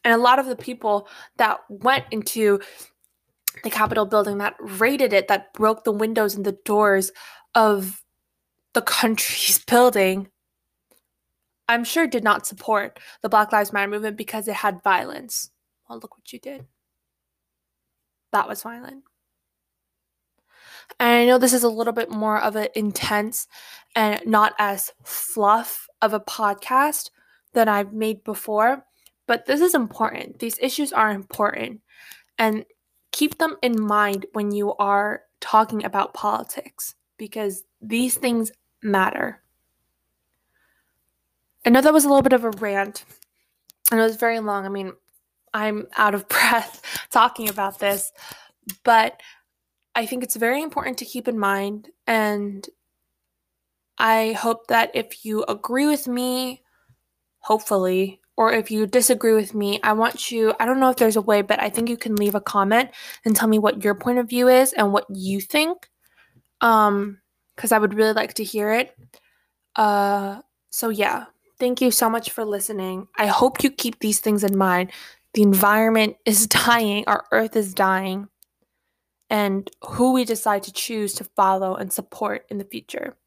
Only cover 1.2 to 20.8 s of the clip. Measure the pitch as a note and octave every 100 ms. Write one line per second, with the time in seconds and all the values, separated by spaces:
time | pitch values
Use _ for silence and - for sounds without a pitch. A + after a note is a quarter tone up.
1.2 | - - A3 - - G3+ A3+ C4+ - A3
2.2 | G#3 A3+ G#3+ G3+ - - - _ _ _
3.2 | _ _ - - A3+ G#3+ G#3+ A3 G3+ G#3+
4.2 | G3+ G3+ G3+ - G3+ F#3+ A3+ C#4 B3+ G3
5.2 | - G3 - - G#3+ A3 A3+ G#3 A3 A3+
6.2 | G#3+ G3+ G3+ G3 - G#3 G#3 G3 F#3+ -
7.2 | - - _ A3+ A3 G3+ F#3+ - _ _
8.2 | _ _ _ _ _ - - - A3+ A3
9.2 | - - - - - A#3+ B3 G#3+ F#3+ F#3+
10.2 | G3 _ _ _ _ _ _ _ _ _
11.2 | _ _ _ _ - A#3 A#3 E4 D#4+ A#3+
12.2 | G#3+ G#3 - G3 - G#3 G3+ - - -
13.2 | A3 G#3+ G#3 G#3+ G#3 G#3 G3+ G#3 G#3+ G#3+
14.2 | A3 A3 G#3 G3+ G#3 F#3 G3+ F3+ - -
15.2 | B3 - - _ _ _ _ A#3 - _
16.2 | - B3 C4 C#4 C3 _ _ _ _ _
17.2 | _ _ _ _ _ _ _ _ _ _
18.2 | _ G#3 - G#3 A#3 A#3 B3 C4+ _ _
19.2 | _ _ _ _ _ _ _ _ _ _
20.2 | _ _ _ _ - -